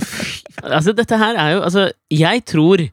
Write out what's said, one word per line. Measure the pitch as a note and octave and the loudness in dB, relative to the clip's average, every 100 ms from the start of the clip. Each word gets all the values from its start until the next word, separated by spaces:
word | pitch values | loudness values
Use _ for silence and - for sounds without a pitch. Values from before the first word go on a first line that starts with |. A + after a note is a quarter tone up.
| - - - - - - | -8 -8 -10 -12 -16 -14
Altså, | - D#3 D#3+ | -4 -2 0
dette | A3 A#3 A3+ | 0 0 0
her | A3 A3+ | 0 0
er | D3+ | 0
jo, | F#3+ | 0
altså, | F3 F#3+ F#3+ - - | 0 0 0 -4 -4
jeg | D3+ D#3+ A#3 | 0 2 0
tror, | - D#3+ D#3+ F#3+ C#3+ | -2 2 4 4 0